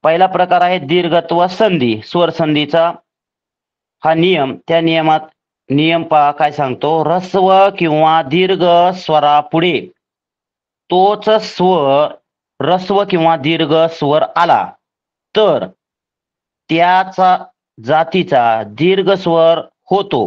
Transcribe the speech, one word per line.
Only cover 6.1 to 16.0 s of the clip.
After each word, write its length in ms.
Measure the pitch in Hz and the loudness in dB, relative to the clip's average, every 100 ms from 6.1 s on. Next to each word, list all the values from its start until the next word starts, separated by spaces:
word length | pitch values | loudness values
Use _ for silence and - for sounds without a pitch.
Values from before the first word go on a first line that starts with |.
| 156 147 | 2 2
काय 180 | 147 151 | 0 -2
सांगतो, 380 | 139 135 123 143 160 | -2 -6 -4 -2 -2
"ऱ्हस्व 460 | 151 175 185 196 190 190 196 196 | -2 -2 -2 0 2 4 2 0
किंवा 420 | 170 151 156 160 | -2 0 2 0
दीर्घ 380 | 143 160 185 185 175 170 175 185 | 0 -2 0 0 2 2 2 -2
स्वरापुढे 840 | - 156 147 147 147 160 180 139 92 _ _ _ _ _ _ _ _ _ _ | -2 0 2 0 0 -2 0 -2 -8 _ _ _ _ _ _ _ _ _ _
तोच 380 | 180 190 208 214 214 | 0 2 0 0 0
स्वर 680 | 185 - 185 180 139 139 151 - _ _ _ _ | -2 -2 0 2 2 2 0 -4 _ _ _ _
ऱ्हस्व 420 | 135 180 185 202 | -2 -2 0 -2
किंवा 320 | 202 185 165 165 | 0 0 2 0
दीर्घ 340 | 160 165 160 160 160 | -2 -2 0 2 0
स्वर 300 | 165 143 151 - - | -2 0 0 0 0
आला 280 | 175 123 90 - _ _ _ _ _ | 2 2 0 -10 _ _ _ _ _
तर 320 | - 208 139 98 _ _ _ | 0 2 0 -4 _ _ _